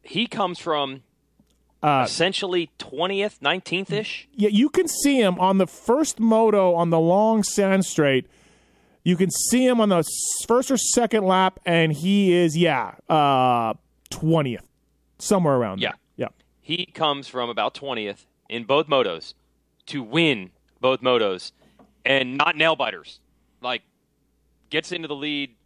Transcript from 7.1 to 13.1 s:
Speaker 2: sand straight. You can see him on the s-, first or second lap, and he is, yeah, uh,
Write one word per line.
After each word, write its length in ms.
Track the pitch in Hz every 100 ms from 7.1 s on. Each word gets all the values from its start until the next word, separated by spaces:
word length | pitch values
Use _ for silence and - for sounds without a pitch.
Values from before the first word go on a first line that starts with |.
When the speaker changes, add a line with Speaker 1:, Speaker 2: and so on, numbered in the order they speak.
| 190 220 220
Speaker 2:
sand 420 | 202 - 196 190 180
straight. 400 | - 143 131 - _ _ _ _ _ _ _
You 140 | - 175
can 140 | 185
see 360 | - - 247 254
him 140 | 240
on 80 | 208
the 100 | 175
s-, 440 | 156 - - - -
first 240 | 233 254
or 60 | 262
second 480 | - - 226 220
lap, 340 | 185 185 190 -
and 260 | 180 170 160
he 420 | 147 175 202 190
is, 200 | 175 170 151
yeah, 400 | 170 131 104 -
uh, 640 | -